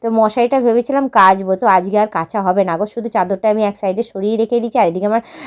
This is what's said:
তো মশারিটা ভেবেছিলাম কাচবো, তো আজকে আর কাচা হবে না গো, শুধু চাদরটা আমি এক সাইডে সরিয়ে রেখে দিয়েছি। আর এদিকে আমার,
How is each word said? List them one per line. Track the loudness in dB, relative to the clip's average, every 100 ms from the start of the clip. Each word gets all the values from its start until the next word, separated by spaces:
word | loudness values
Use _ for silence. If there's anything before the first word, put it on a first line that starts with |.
তো | 0
মশারিটা | 2 2 2 0 2
ভেবেছিলাম | 2 0 0 -2 0
কাচবো, | 4 4 4 0 0
তো | 2
আজকে | 2 2 0
আর | 0
কাচা | -2 -4 -4
হবে | 0 0
না | 0 -2
গো, | -4
শুধু | -6 -6
চাদরটা | -2 -2 -2 0
আমি | 0
এক | -2 -2
সাইডে | -4 -4
সরিয়ে | -6 -4 -4 -2
রেখে | -2 -2
দিয়েছি। | -2 0
আর | 0
এদিকে | 0 -2
আমার, | -2 -4 -18